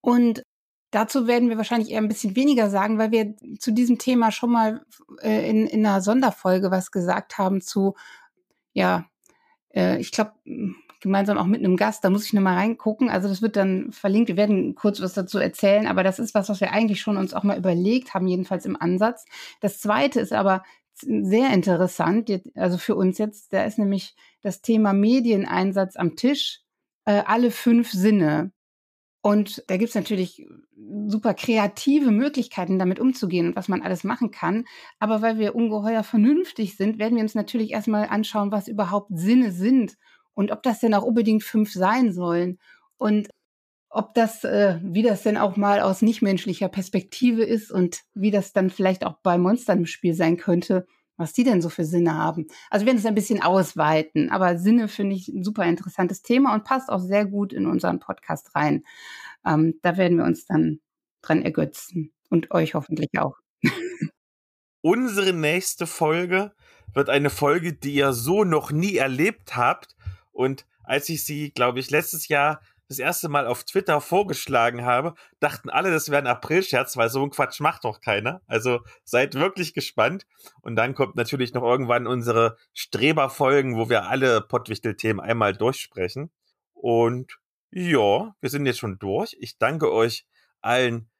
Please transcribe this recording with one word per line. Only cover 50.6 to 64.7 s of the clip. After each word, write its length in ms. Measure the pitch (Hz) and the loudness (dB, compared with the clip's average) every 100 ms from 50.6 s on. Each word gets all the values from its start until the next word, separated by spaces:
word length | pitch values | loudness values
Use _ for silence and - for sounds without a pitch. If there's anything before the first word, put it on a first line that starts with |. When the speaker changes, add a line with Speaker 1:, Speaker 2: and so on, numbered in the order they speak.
| 180 185 185 _ _ - | 2 -2 -2 _ _ -10
Speaker 1:
was 160 | 160 | -6
die 100 | - | 0
denn 160 | 254 196 | 2 2
so 80 | 170 | 0
für 160 | - | -4
Sinne 320 | 160 175 170 160 | -2 2 2 0
haben. 300 | 160 165 156 - - | -2 -4 -10 -14 -4
Also 140 | 208 | 0
wir 40 | 214 | 2
werden 100 | 247 | 2
es 80 | 220 | 2
ein 80 | |
bisschen 280 | 214 - 214 | 0 0 0
ausweiten, 880 | 165 190 165 - 151 160 156 156 143 | 2 2 2 0 2 2 2 0 0
aber 280 | - 180 175 | 2 2 2
Sinne 300 | 185 240 214 | 4 4 2
finde 260 | - 202 | -4 -4
ich 140 | 190 185 | -4 -6
ein 160 | - | -6
super 200 | 180 214 | -6 -2
interessantes 580 | 175 170 - - 180 185 | 0 0 -4 -4 -2 -4
Thema 320 | - 247 269 | 0 4 4
und 100 | 214 | 2
passt 240 | 214 262 254 | 0 -4 -2
auch 120 | 196 | -4
sehr 260 | 180 202 208 | 0 0 0
gut 260 | 202 202 | -2 -4
in 140 | - - | -2 0
unseren 340 | - 180 - | 0 0 -4
Podcast 540 | - - - 160 - | -6 -12 -6 -8 -4
rein. 280 | - 147 151 - - - - - - - | -2 0 0 -4 -20 -20 -20 -20 -8 0
Ähm, 280 | 156 160 160 | 2 2 2
da 140 | 180 175 | -2 2
werden 220 | 180 170 | 4 4
wir 60 | |
uns 220 | 170 170 - | 2 -2 0
dann 340 | 156 160 156 _ _ _ _ | 0 2 -2 _ _ _ _
dran 220 | - 160 | -2 0
ergötzen 720 | - 160 - - - 180 156 _ _ | 0 -2 -4 -6 -10 -8 -8 _ _
und 200 | 170 - | -2 0
euch 240 | 175 160 | -2 0
hoffentlich 360 | 160 143 160 156 - | -4 -4 -6 -4 -2
auch. 180 | 143 - _ _ | -4 -6 _ _
<laughs> 480 | - - 349 349 - _ _ _ _ _ _ | -4 -4 -10 -8 -10 _ _ _ _ _ _